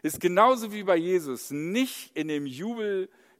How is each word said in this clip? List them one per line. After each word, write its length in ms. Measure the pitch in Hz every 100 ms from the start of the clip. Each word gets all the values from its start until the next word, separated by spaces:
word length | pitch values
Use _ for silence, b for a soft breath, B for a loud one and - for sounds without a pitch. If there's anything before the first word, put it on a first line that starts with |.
ist 180 | 151 -
genauso 520 | 180 180 233 254 220
wie 100 | 208
bei 140 | 196 175
Jesus 540 | 170 185 147 123 -
nicht 640 | 147 165 220 262 - - -
in 120 | 156
dem 180 | 147 143
Jubel 600 | 127 208 233 214 196 190 b b b